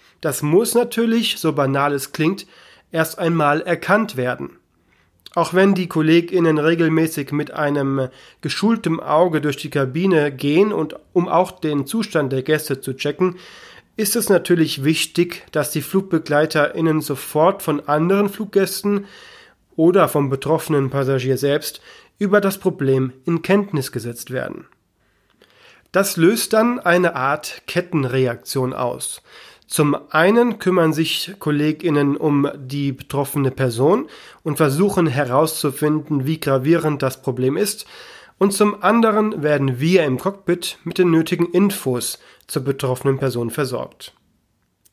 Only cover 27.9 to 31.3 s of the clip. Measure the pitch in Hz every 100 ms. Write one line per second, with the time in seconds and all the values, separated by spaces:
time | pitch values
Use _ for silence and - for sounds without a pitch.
27.9 | 160 131 131 127 117 - 139 127 - 123
28.9 | - - - _ - - - - - 147
29.9 | 139 - 156 175 226 240 - 190 185 165
30.9 | 151 160 - -